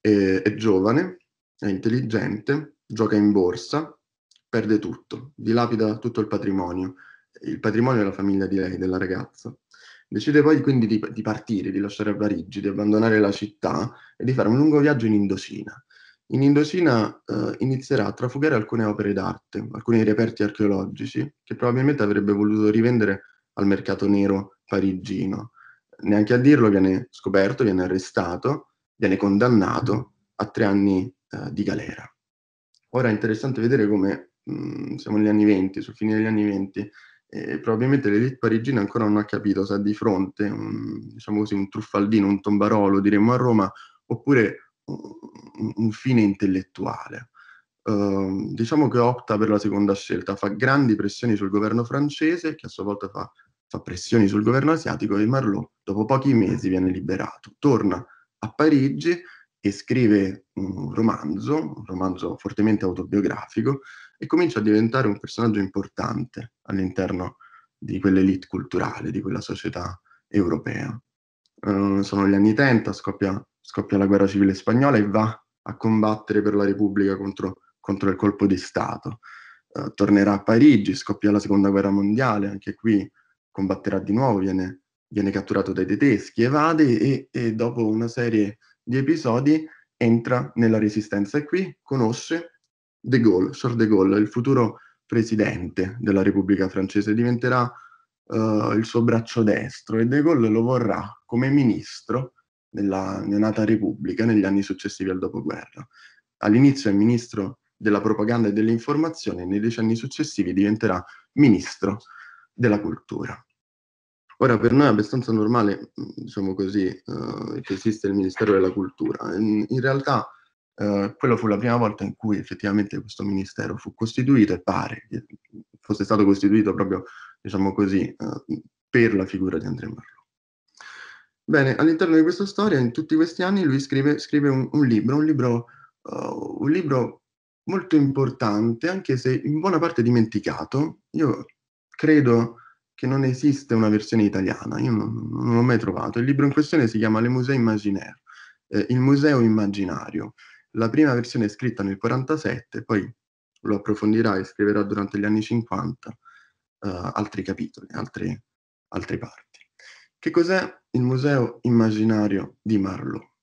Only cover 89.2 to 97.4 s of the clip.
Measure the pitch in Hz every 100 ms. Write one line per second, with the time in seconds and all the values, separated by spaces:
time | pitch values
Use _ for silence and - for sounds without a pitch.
89.2 | 135 117 139 156 156 - _ _ 120 117
90.2 | 117 123 135 - 117 110 107 104 104 101
91.2 | 101 147 147 180 185 143 _ 135 113 120
92.2 | - 165 170 _ _ _ _ _ - 123
93.2 | 113 92 - - 123 117 110 107 95 101
94.2 | 107 - 123 131 113 - _ _ _ 117
95.2 | 110 110 101 92 87 - 92 113 104 98
96.2 | 95 98 92 98 95 98 98 104 104 107
97.2 | 120 123